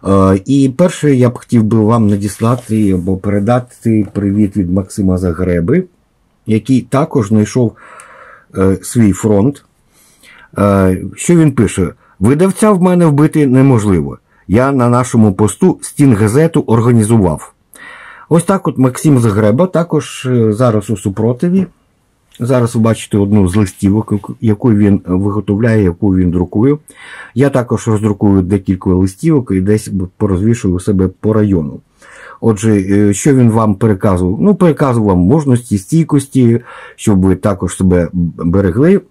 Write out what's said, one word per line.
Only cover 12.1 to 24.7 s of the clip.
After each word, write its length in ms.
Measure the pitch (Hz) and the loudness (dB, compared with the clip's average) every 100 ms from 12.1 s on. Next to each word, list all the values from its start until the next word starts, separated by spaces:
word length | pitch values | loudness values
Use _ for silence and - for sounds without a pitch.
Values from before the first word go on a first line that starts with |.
| _ | _
«Видавця 520 | 98 147 190 185 214 | 0 2 0 0 0
в 100 | 196 | 2
мене 240 | 180 180 170 | 2 2 2
вбити 420 | 143 156 156 143 | 2 2 2 2
неможливо. 720 | 127 135 120 104 87 69 62 _ _ - | 4 4 2 2 0 -2 -10 _ _ -2
Я 240 | 101 131 | 0 2
на 180 | 139 120 | 0 2
нашому 440 | 120 123 120 107 | 0 0 2 2
посту 460 | 95 107 - 185 - | 2 -2 2 0 0
стінгазету 840 | - - 143 104 107 123 165 156 - | -8 0 2 4 2 2 0 0 0
організував». 840 | 113 117 117 104 117 92 73 - _ _ - - - - - - | 0 2 2 2 2 2 -2 -10 _ _ -20 -20 -20 -20 -20 -2
Ось 140 | 165 | -2
так 240 | - - 165 | 0 -2 -2
от 100 | 123 | 0
Максим 420 | 127 123 160 135 | -2 0 0 2
Загреба 480 | 113 101 107 123 185 | 2 2 0 2 0
також, 580 | 160 170 156 127 - 127 | -2 -2 -4 -6 -10 -4
е, 280 | 123 110 | 0 0
зараз 360 | 104 123 107 104 | 0 0 0 -4
у 80 | 107 | -6
супротиві. 680 | 104 98 110 123 175 190 185 _ _ _ _ _ _ _ | -6 -2 -4 -2 -2 -2 -4 _ _ _ _ _ _ _
Зараз 360 | 117 127 113 120 | -2 0 0 0
ви 60 | |
бачите 360 | 113 110 - 104 | 0 -2 -2 -2
одну 300 | 101 107 95 | 2 2 2
з 80 | 92 | 0
листівок, 560 | 98 - 98 104 104 | -2 -2 -2 -2 -2
яку, 240 | 104 - - | -6 -8 -6
яку 320 | 110 104 127 | -4 0 0